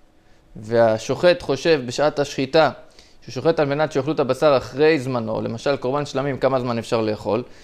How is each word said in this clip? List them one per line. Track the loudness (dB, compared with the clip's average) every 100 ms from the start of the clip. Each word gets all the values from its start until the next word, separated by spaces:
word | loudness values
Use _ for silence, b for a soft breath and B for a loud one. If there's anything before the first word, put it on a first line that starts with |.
| _ _ b b b -16
והשוחט | -2 4 4 2 -2 2 4 2
חושב | 0 -2 2 2 0
בשעת | -2 0 0
השחיטה, | -4 -2 0 4 2 0 -16 b b b
שהוא | -14
שוחט | -4 0 0
על | 0
מנת | 0 -2
שיאכלו | -2 -2
את | -2
הבשר | 0 2 4 2
אחרי | 0 2 4 4
זמנו, | 0 -4 -4 -4
למשל | -4 -4 -2 -2
קורבן | -2 -4 -4
שלמים, | -4 -4 0
כמה | 0 0
זמן | -2 -4
אפשר | -2 -2
לאכול? | 0 -2 -2 -4 -4 B